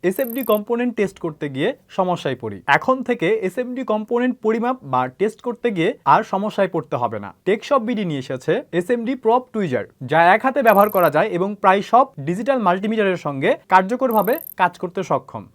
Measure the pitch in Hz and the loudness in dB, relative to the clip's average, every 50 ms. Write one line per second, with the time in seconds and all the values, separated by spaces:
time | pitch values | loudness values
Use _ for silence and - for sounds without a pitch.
0 | - - - - 269 233 226 269 240 - 214 214 208 - 233 233 247 247 233 - | 0 -2 0 0 -4 -4 -4 -6 0 0 0 0 2 -4 -4 -2 -2 -4 -2 -2
1 | 202 185 - - - 170 151 _ 160 147 135 131 151 - - _ _ _ - - | -4 -4 -4 -8 -10 -10 -8 _ -10 -8 -4 -2 -2 -2 -2 _ _ _ -4 -2
2 | 185 180 175 170 - 147 131 - - 110 101 95 - - 139 156 - - 262 262 | 0 0 0 -2 -2 -6 -6 -4 -6 -10 -10 -6 2 2 2 2 4 0 -2 -2
3 | 240 - 240 233 165 170 220 220 185 185 185 - 247 247 247 254 262 - 214 214 | -2 -4 -4 0 0 0 0 0 -2 -4 -4 -6 -6 -6 -6 -8 -4 -4 -4 -4
4 | 214 - 240 240 247 254 247 _ - 220 226 233 226 240 262 254 - 139 127 127 | -2 -4 -2 0 0 -2 -2 _ -2 0 0 0 0 -2 -4 -6 -6 -4 -2 -2
5 | 127 127 131 _ 190 220 214 - - 247 233 - - 240 208 170 160 175 - - | -2 -2 -2 _ -4 -4 -4 -6 -10 -10 -10 -4 -4 -4 -2 0 0 -2 -2 -2
6 | _ - 147 185 220 - - 190 202 214 - - 196 180 - 165 151 _ - 127 | _ 4 4 4 4 -2 -4 -4 -4 -4 0 -2 -2 0 -2 -6 -6 _ -4 -2
7 | 120 113 110 107 101 98 - _ _ 185 208 220 - - 285 269 220 220 247 214 | -2 -2 -4 -6 -10 -10 -16 _ _ -2 -2 -2 0 0 0 0 0 -2 -4 -4
8 | 208 175 151 135 127 - 135 127 - - 170 240 302 _ - 175 175 180 247 233 | -2 -4 -4 -6 -6 -6 -8 -6 -2 -2 -2 -2 -2 _ -4 -4 0 0 -2 -2
9 | 226 220 277 254 - 220 226 254 254 _ - 220 202 160 127 110 98 - _ _ | -2 -4 -6 -2 0 2 2 2 0 _ -4 -4 -2 -2 -2 -4 -4 -6 _ _
10 | 135 123 151 160 170 175 196 220 - 262 254 285 226 226 208 202 202 208 208 190 | -6 0 2 4 6 6 6 4 2 0 0 2 4 4 6 6 4 4 4 2
11 | 175 156 139 151 190 185 180 170 185 202 208 - - 156 185 202 190 - - 240 | 2 4 4 2 0 0 0 -2 -2 -4 -4 2 4 4 4 4 2 4 4 4
12 | 381 370 _ - 135 147 175 196 240 269 269 254 214 180 180 190 196 214 226 220 | 4 4 _ -10 -6 -6 -4 -4 -2 -2 -2 0 2 2 0 0 0 -2 -2 0
13 | 208 196 185 165 - 151 143 135 139 202 262 - _ _ 185 185 190 185 240 247 | 0 0 0 -2 -4 -6 -6 -2 0 0 0 -2 _ _ 4 4 4 4 -2 -2
14 | 269 254 226 214 196 196 190 - - - - - 190 175 - - - 175 175 196 | -2 0 2 2 2 0 -2 -4 -6 -14 -2 -2 -2 -2 -2 -4 -10 -8 -6 -8
15 | 180 - 156 127 - - - 110 95 - _ | -4 -2 -2 -2 -2 -6 -16 -16 -16 -16 _